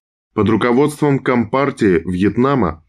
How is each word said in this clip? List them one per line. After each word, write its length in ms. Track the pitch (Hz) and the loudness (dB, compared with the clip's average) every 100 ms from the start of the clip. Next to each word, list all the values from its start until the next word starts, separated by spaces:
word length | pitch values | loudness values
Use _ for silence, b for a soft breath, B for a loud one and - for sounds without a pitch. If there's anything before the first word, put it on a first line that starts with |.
| _ _ _ | _ _ _
под 140 | - 101 | -2 0
руководством 720 | 107 123 120 147 147 147 135 | 0 2 2 0 0 -2 0
Компартии 840 | - 123 107 131 139 139 107 85 82 | 0 -2 0 -2 -2 0 2 2 0
Вьетнама 720 | 90 98 107 131 139 90 78 | -2 0 0 0 2 -2 -4